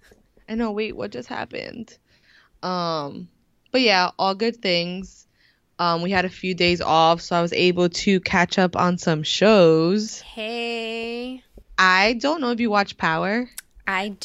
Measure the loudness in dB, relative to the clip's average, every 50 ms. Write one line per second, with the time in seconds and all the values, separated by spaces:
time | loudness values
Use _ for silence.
0 | _ _ _ _ _ _ _ _ _ -8 -6 -4 -4 -4 -4 -4 -6 -6 -6 -8
1 | -10 -10 -10 -12 -12 -10 -10 -10 -10 -10 -10 -12 -12 -12 -12 -14 -16 -16 -20 _
2 | _ _ _ _ _ _ _ _ _ _ _ _ -8 -6 -4 -4 -4 -4 -4 -6
3 | -6 -8 -12 -14 -16 -18 _ _ _ _ _ _ _ _ 0 2 4 4 4 4
4 | 2 0 0 -2 -2 -2 0 0 -2 -4 -4 -2 -2 -2 0 0 -2 -4 -8 -10
5 | -12 -14 -18 _ _ _ _ _ _ _ _ _ _ _ _ -2 0 0 0 0
6 | 0 0 0 0 0 -2 -4 -6 -4 -4 0 2 2 2 2 2 0 2 4 6
7 | 6 4 4 2 0 -2 0 0 0 0 0 2 2 2 4 2 2 0 0 0
8 | 2 2 2 2 2 0 0 2 2 2 2 0 0 2 2 0 0 0 0 -2
9 | -2 -2 -2 -2 -2 -4 0 2 4 6 6 8 8 6 6 4 2 2 0 0
10 | -2 -6 -10 -14 -18 -18 -14 -12 -10 -8 -8 -8 -8 -6 -6 -8 -8 -8 -8 -10
11 | -10 -10 -10 -10 -10 -10 -12 -14 _ _ -20 -20 -20 -6 0 2 4 4 4 4
12 | 4 2 0 0 -2 -2 -2 -2 -2 -2 -2 -2 -2 0 0 0 0 -2 -4 -4
13 | -2 -2 0 0 -2 -2 -2 -4 -6 -8 _ -20 -20 _ _ -14 -8 -6 -6 -4
14 | -6 -8 -10 -2